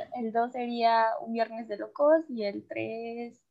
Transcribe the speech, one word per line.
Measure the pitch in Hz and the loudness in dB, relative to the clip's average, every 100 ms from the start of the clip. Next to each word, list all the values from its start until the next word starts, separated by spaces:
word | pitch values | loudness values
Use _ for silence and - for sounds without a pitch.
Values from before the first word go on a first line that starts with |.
| - 247 | -4 -6
el | 226 | -2
dos | 226 240 | 0 -2
sería | 254 240 240 226 226 226 - | -2 -4 2 4 6 4 0
Un | 226 | -4
Viernes | 226 226 226 226 | -2 -2 -4 -8
de | 208 | -8
Locos | 214 - 294 320 320 | -8 2 6 6 4
y | 233 | -4
el | 202 208 - | -4 -6 -8
tres | 226 220 226 233 233 240 - _ | -6 -6 -6 -8 -8 -10 -14 _